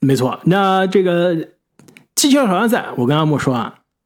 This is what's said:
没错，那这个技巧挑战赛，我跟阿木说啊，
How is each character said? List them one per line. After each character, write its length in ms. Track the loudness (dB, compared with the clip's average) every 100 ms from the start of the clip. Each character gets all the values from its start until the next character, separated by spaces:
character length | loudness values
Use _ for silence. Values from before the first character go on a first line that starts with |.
没 140 | 0
错， 240 | 0 -2 -2
那 420 | 0 0 2 0 0
这 160 | 0
个 320 | 0 0 -2 -2 -8 _ _ _ _ -20 _
技 160 | -2 2
巧 140 | 2
挑 140 | 2 0
战 100 | 0
赛， 160 | -2 -4 -4
我 100 | 0
跟 100 | 2
阿 80 |
木 140 | 2 0
说 160 | -2
啊， 220 | -4 -6 -12 _ _